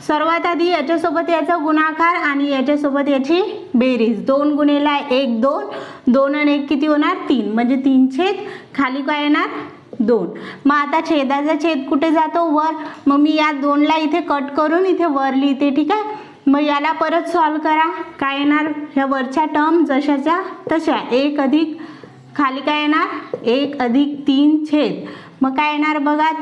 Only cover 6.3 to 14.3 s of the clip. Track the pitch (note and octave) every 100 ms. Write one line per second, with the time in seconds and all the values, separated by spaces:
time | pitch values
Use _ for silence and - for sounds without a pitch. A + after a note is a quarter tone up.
6.3 | D4 D4 C#4+ C#4 D4 D4+ D4 D#4+ F#4 -
7.3 | B3+ G#3 A3 A#3+ C4+ C#4 C4 C4 D4 F#4+
8.3 | G#4 - - - - C4 C4+ C#4 B3 G3
9.3 | G#3 - - - - - - G#3+ A3+ F3
10.3 | - - - C#4 D4 C#4+ D#4+ D#4+ D#4 B3+
11.3 | C#4 D4 D#4+ E4 D4+ - D4+ D#4+ D#4+ D#4
12.3 | E4+ E4+ D4 D#4+ D#4 D4+ - C#4 C#4+ D4+
13.3 | D#4 D4+ C#4+ C#4+ C#4+ D4+ D#4+ D#4 E4+ E4+